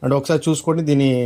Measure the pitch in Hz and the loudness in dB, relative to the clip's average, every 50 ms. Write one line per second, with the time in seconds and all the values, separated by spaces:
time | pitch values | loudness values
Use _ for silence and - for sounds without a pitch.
0 | - 131 139 143 139 - 170 151 - 165 160 147 - - 160 165 165 147 147 139 | -4 -2 0 0 0 0 -2 0 0 0 -2 -2 -2 -2 -2 -2 0 0 2 2
1 | 139 135 127 123 123 | 2 2 2 0 0